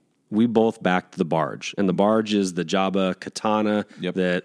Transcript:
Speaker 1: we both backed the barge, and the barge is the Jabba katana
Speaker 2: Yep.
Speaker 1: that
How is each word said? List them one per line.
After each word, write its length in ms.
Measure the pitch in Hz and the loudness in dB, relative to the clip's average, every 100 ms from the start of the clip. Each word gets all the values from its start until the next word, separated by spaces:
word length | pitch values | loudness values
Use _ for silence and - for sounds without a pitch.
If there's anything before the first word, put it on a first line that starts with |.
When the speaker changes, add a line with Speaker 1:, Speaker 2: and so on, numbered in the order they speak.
| _ _ _ | _ _ _
Speaker 1:
we 160 | 104 117 | 0 2
both 380 | 113 110 - | 4 2 0
backed 320 | 92 90 - - | 0 0 -2 -4
the 80 | 80 | -2
barge, 480 | 80 69 53 - - | 0 -2 -6 -8 -2
and 100 | 98 | 0
the 40 | |
barge 420 | 90 104 110 107 104 | 2 2 2 2 0
is 180 | 92 | 0
the 100 | 87 | -4
Jabba 560 | 80 95 95 95 95 87 | -2 0 0 0 -2 -4
katana 680 | - - 110 107 107 104 98 - | -10 -6 0 0 2 -2 -4 -8
Speaker 2:
Yep. 140 | 90 | -6
Speaker 1:
that 300 | 92 90 90 | -2 -2 -2